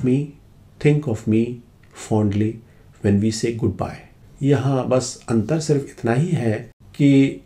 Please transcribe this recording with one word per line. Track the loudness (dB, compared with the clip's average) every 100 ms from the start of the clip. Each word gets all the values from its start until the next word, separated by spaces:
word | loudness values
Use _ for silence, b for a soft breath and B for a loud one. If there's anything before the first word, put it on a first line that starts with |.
| 0
me, | 0 -2 -10 -20 -20 -20 -2 0
think | 2 0
of | -4 0
me | 0 0 -6 -16 _ -20 -14 -2
fondly | 0 0 0 -2 -4 -16 b b -4 0
when | 2
we | 0 -2
say | -4 -2
goodbye। | -2 -2 -8 -10 -20 -20 -20 -4
यहाँ | 0 2 2 -2 0
बस | 0 -2 -10 -2
अंतर | -2 0 -2
सिर्फ | 0 -2 -2
इतना | -6 -2
ही | 0 0
है | 0 -2 -4 -6 _
कि | -10 2 4 6 4 0